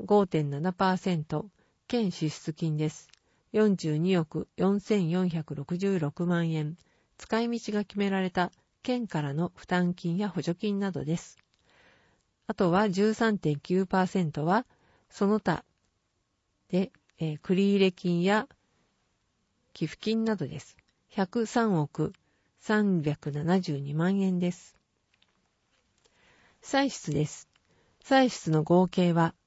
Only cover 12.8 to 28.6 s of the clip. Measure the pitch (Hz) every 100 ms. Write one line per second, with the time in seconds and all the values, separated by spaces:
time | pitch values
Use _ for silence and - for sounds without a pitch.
12.8 | 214 180 214 214 226 208 156 147 - 180
13.8 | 190 190 185 196 165 151 151 202 254 _
14.8 | _ _ _ - 196 214 - 156 - _
15.8 | _ _ _ _ _ _ _ _ _ 185
16.8 | 196 - _ _ 160 151 - 185 202 202
17.8 | 190 180 175 175 180 214 269 - _ _
18.8 | _ _ _ _ _ _ _ _ _ -
19.8 | 165 - 208 226 220 208 135 151 - -
20.8 | _ _ _ - 190 240 220 247 226 175
21.8 | 147 - 156 - _ _ _ _ - 214
22.8 | 208 180 151 143 151 143 160 190 180 139
23.8 | 139 147 170 196 190 180 180 - - _
24.8 | _ _ _ _ _ _ _ _ _ _
25.8 | _ _ _ _ _ _ _ _ - 277
26.8 | 277 - - 147 151 - - _ _ _
27.8 | _ _ - 269 262 - - 156